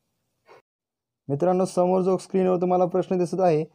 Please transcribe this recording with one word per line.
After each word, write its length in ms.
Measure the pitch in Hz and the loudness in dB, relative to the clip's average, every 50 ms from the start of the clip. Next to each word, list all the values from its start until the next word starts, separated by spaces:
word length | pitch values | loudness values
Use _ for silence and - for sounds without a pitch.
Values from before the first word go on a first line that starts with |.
| _ _ _ _ _ _ _ _ _ - - - _ _ _ _ _ _ _ _ _ _ _ _ _ | _ _ _ _ _ _ _ _ _ -20 -20 -20 _ _ _ _ _ _ _ _ _ _ _ _ _
मित्रांनो, 380 | - 143 143 175 180 185 185 185 | -6 -4 0 0 2 2 2 0
समोर 360 | 180 - 180 180 180 185 185 | -2 0 0 0 2 2 0
जो 160 | 180 190 185 | 0 0 -2
स्क्रीनवर 440 | 180 - - - 185 185 180 180 175 | -2 -4 -4 -2 0 0 0 0 0
तुम्हाला 240 | 185 180 180 180 185 | 0 0 2 2 2
प्रश्न 320 | 175 190 185 170 - 190 | 0 0 -2 -2 -2 -2
दिसत 220 | 180 175 - 180 180 | -2 -2 -2 -2 0
आहे, 240 | 185 175 151 151 156 - | 2 2 2 0 -2 -6